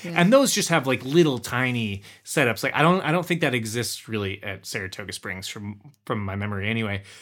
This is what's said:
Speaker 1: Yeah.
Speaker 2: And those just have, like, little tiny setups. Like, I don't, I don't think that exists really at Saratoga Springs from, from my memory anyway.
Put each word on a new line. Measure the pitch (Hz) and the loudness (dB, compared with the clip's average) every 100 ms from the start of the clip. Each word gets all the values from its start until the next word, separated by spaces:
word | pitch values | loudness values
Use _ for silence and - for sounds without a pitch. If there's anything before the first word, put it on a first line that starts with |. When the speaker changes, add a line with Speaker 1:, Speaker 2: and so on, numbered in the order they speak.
Speaker 1:
Yeah. | 175 170 | -4 2
Speaker 2:
And | 175 | 6
those | 262 254 | 8 6
just | - 185 | 2 2
have, | 165 135 | 2 2
like, | 131 | -2
little | 131 151 165 123 | 2 4 4 2
tiny | - 123 127 123 110 101 - - | -2 -2 0 0 -2 -4 -10 -20
setups. | - - 131 110 | -4 2 2 2
Like, | 135 | -2
I | - | 2
don't, | 151 185 | 4 4
I | 147 | 2
don't | 170 | -2
think | 170 175 | 0 -2
that | 160 | 0
exists | 123 110 113 117 - - | 0 -2 -4 -4 -6 -6
really | 110 98 98 | -4 -4 -6
at | 104 95 - | -10 -12 -8
Saratoga | - 95 - 98 | -8 -8 -10 -10
Springs | - 110 92 95 | -10 -10 -10 -10
from, | - 104 101 - _ | -10 -10 -12 -18 _
from | - 120 | -6 -4
my | 98 98 | -4 -4
memory | 104 101 101 | -4 -4 -4
anyway. | 113 110 101 98 - | -2 -2 -6 -8 -20